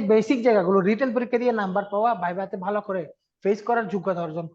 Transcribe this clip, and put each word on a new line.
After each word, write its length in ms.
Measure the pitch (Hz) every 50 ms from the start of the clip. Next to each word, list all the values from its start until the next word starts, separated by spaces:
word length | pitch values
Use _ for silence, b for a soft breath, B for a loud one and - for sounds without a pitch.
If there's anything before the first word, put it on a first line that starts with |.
| 220 196
বেসিক 280 | 220 220 214 - 294 240 226 247
জায়গাগুলো, 300 | 220 208 175 175 196 196
রিটেন 320 | 180 196 226 220 277 262 220
পরীক্ষা 220 | 247 240 - 247 226
দিয়ে 160 | 247 247 233 220
নাম্বার 240 | 202 190 185 202 202 202
পাওয়া, 200 | 202 202 220 240 226 180
ভাইভাতে 360 | 175 175 175 190 190 190 214 196
ভালো 220 | 175 196 208 208 208 -
করে 140 | 190 185 156 147 - _ _ _ _ _ -
ফেস 160 | 190 214 214 214 -
করার 180 | 240 233 226 180
যোগ্যতা 340 | 185 196 165 190 180 175 170 160
অর্জন 200 | 156 170 165 165